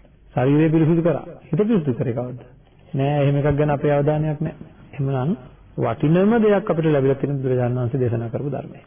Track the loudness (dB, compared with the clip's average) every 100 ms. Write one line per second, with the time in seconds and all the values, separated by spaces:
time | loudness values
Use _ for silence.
0 | -20 _ -8 -2 2 4 4 4 4 2
1 | 2 -2 -6 -18 -4 -2 2 2 0 -2
2 | -4 -4 -6 -10 -18 -20 _ -20 -8 -2
3 | 0 2 2 2 2 2 0 0 0 2
4 | 2 0 -2 -4 -6 -8 -18 -20 -16 -6
5 | -4 -2 -2 -4 -8 -20 -14 -4 -4 0
6 | 2 4 4 4 4 2 0 0 2 2
7 | 2 0 -2 -2 -2 0 0 -2 -2 -2
8 | -2 -2 -4 -6 -6 -8 -10 -18